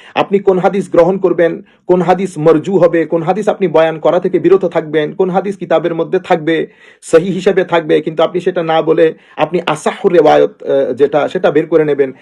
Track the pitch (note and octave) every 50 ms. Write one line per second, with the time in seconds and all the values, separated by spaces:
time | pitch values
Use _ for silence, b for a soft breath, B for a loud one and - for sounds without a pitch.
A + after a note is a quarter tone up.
0 | B B B - D3 - G3 G3 G3 G3 F#3 F#3 F3 G3 F#3+ G3+ F3 - - E3+
1 | E3 F3 F#3+ F#3 F#3+ F3 E3 E3+ E3+ E3 - - b b b b b - F3+ F3+
2 | E3+ D#3+ F#3 F3+ G3 F#3 - D#3 D3+ E3 D#3+ D3+ D#3 F3+ G3 E3+ F3 E3+ F3 E3
3 | D#3+ D3+ E3+ E3+ D#3+ E3+ F#3+ G#3+ G#3 G#3 - - G3 E3 D3+ D#3+ D#3+ D#3+ D#3+ D#3
4 | - D#3 D#3+ F3 F3 F3+ F#3 E3+ D#3 E3+ F#3+ F#3+ F#3+ E3 - E3 D#3+ D#3 D3+ D#3
5 | D3+ D3+ D#3 - F#3+ F#3 F3+ G3 F3+ G3+ G3 - F3 E3+ E3+ D#3+ D#3 E3+ E3+ E3
6 | D#3+ D#3 F3+ F#3 F#3 - F3+ E3 D3+ D#3+ E3 D#3 - b b b b b b b
7 | - - - E3 F3 G3 E3 F#3+ - G3+ F#3 F#3 F3 - F3 E3+ D#3 D3+ D#3+ D3+
8 | D#3 E3+ D#3+ D#3+ D#3+ D#3 F#3 F3+ F3+ F#3+ F3+ F3+ E3 E3 D#3+ D#3+ D#3 D#3+ D#3+ E3+
9 | E3 D#3+ - b b b b - D3+ D#3 E3+ F3 E3 - D3+ D3+ - G#3+ G3+ -
10 | - F#3+ F3 E3+ D3+ D3+ D3 D3 C#3+ C#3+ - _ - - C#3 C#3 C3+ B2+ B2+ A#2
11 | C#3+ C3+ D#3 D3 C3+ B2+ - F3+ F3+ F3 C#3+ D3+ D#3+ D#3 E3 D#3 D#3 D3 C#3+ C#3
12 | C#3 C3+ C3 B